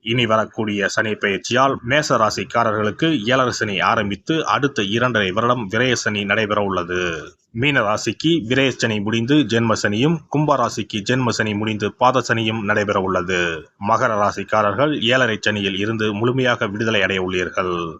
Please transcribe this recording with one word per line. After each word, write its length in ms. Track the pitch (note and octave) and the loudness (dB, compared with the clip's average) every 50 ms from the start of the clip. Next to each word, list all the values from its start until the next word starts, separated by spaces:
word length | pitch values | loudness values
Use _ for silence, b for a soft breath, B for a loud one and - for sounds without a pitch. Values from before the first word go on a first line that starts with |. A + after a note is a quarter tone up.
இனி 240 | _ A2 A#2 B2+ A#2+ | _ -2 0 0 2
வரக்கூடிய 600 | A2 A2 A2 G#2+ G#2+ - - A2 G#2 G#2 G2+ G2 | 2 2 2 0 -2 -4 -4 -4 -2 -2 0 -2
சனி 280 | F#2 - - A2 A2 G#2 | 0 0 -2 -2 -2 -2
பெயர்ச்சியால் 600 | G#2 - G2+ G2 F#2 - - A2+ B2 C3+ C#3 B2+ - - | -2 0 -2 -2 -2 -4 -2 2 2 2 2 0 -2 -2
மேச 300 | A#2 C3+ D3+ D3 - C#3+ | 0 0 0 2 2 2
ராசிக்காரர்களுக்கு 920 | A2+ A2 G#2 - - G2 - - A#2 A#2 A2+ G#2 G#2+ G#2+ G#2+ G2 - D#3+ E3 D#3+ B2+ G2+ | 2 2 2 0 -4 -8 -2 0 2 2 2 2 0 0 -2 -2 0 0 0 0 0 0
ஏழரை 260 | A#2 B2+ C3+ B2+ A#2+ | 2 2 2 2 0
சனி 260 | G#2+ - A#2 G#2+ G2 F2 | 0 -2 -4 -2 -2 0
ஆரம்பித்து 540 | E2+ F#2+ A2+ A2+ G#2+ G2+ G2+ F#2+ _ - D#3+ D#3+ - | 2 2 2 2 0 -2 -4 -6 _ -2 -2 -2 0
அடுத்த 380 | - G#2 A#2 C#3 C#3 - - G#2 | 0 0 0 0 0 0 -2 -2
இரண்டரை 480 | G2 G#2+ A#2 A#2+ B2+ A#2 A2 G2+ F#2 | 0 0 0 0 2 2 2 0 0
வருடம் 220 | F2+ A2 A2+ A#2+ B2 B2+ A2 F#2 | 0 0 2 2 0 0 -2 -4
விரயசனி 520 | G2+ A2+ B2 C3 A#2+ - - A2+ G#2 G2+ G#2 | 0 0 2 2 0 0 0 -2 -2 -2 0
நடைபெற 340 | G2 G2+ A2 A2 G#2 G#2 G#2 | 0 0 0 2 2 0 0
உள்ளது. 400 | G#2 G2 F#2+ F#2 F2 E2+ F2+ F2+ F2+ F2 E2 D2+ D2+ D#2 - _ _ _ - | 0 0 0 -2 -2 -2 -2 -2 -2 -2 -4 -6 -10 -14 -18 _ _ _ -6
மீன 280 | A2+ B2 D3 C#3+ C3 | 0 0 2 2 2
ராசிக்கு 500 | A2 G2+ G#2+ G2+ - A#2 - _ - D#3 E3+ D#3+ G2+ | 2 2 0 -2 -2 -4 -6 _ 0 0 0 0 0
விரயசனி 500 | A2+ B2+ C3+ C3+ C3 A#2 - - A#2 G#2+ G#2+ | 0 2 2 2 2 2 0 -2 0 0 0
முடிந்து 340 | G2+ A2 A2 A2+ A#2 A#2+ D3 D3+ C#3 | -2 0 0 0 2 2 2 2 2
ஜென்மசனியும், 760 | G#2 A2 A#2 A#2 A2+ G#2+ - - G#2+ G#2 G#2+ B2+ D#3 E3+ D#3 - _ | 2 0 0 2 2 0 0 0 -2 0 2 2 2 0 -2 -4 _
கும்ப 280 | - C#3+ D3+ D3 C#3+ | -2 0 2 2 2
ராசிக்கு 400 | C3 A#2+ A2 - - G#2 - - G#2+ | 2 0 -2 -2 -6 -8 -6 -6 -6
ஜென்மசனி 500 | F#2+ - B2 C3 B2+ A#2 G#2 - A2+ G#2+ G#2 | -2 0 0 0 2 0 0 0 -2 -2 -2
முடிந்து 320 | G2+ G#2+ A2 A2 G2+ G#2 G2+ - _ | -2 -2 -2 -2 -2 -4 -4 -2 _
பாதசனியும் 600 | B2 B2+ B2+ B2+ A#2 - A#2+ A2+ A2 A2 A2 A2+ | 2 2 2 2 0 0 -2 0 0 -2 -2 -2
நடைபெற 380 | G#2 G2+ G#2+ G#2+ G#2 F#2 G2 G2+ | -2 0 0 0 0 0 0 0
உள்ளது. 400 | F#2 F#2+ F#2 F#2 F2+ F2+ F#2 F2+ F2 E2+ E2 D#2 - - _ _ | 0 0 -2 -2 0 0 0 0 0 -2 -2 -6 -10 -16 _ _
மகர 320 | G2+ G#2 A2+ A2 B2+ A#2+ A2 | 0 0 2 2 2 0 2
ராசிக்காரர்கள் 760 | G2+ G#2 G2+ - G2+ F#2+ - - G#2+ G#2 G2+ G2 G#2+ C#3 D#3 D3 A2+ | 2 0 0 0 -4 -6 0 0 2 2 2 2 0 0 0 0 -2
ஏழரை 360 | G#2 A2+ B2 C3 B2+ A2+ A2 G2+ | 0 2 2 2 2 2 0 -2
சனியில் 380 | - A2 G#2 G#2 G2 G2 G2 F#2 | -2 -2 -2 0 -2 -2 -2 -2
இருந்து 280 | G2+ A2 A2+ A2 A2 G#2+ G#2 | -4 -4 -2 -2 -2 -2 -2
முழுமையாக 540 | G2+ A#2 B2 B2 C3 B2+ B2 A#2+ - B2 | 0 0 0 0 2 2 0 0 0 -2
விடுதலை 340 | G#2 F#2+ G#2 A2 A2 A2 G#2 | -4 -2 -2 -2 0 2 2
அடைய 200 | F#2+ F#2+ G2 F#2+ F#2 | 2 2 0 0 -2
உள்ளீர்கள். 520 | F#2 F#2 F#2 F2+ E2 - G2+ F#2+ F2+ F2 F2 E2+ E2 D#2 | -2 -2 -2 -2 -2 -2 -2 -2 -2 -2 -4 -4 -6 -8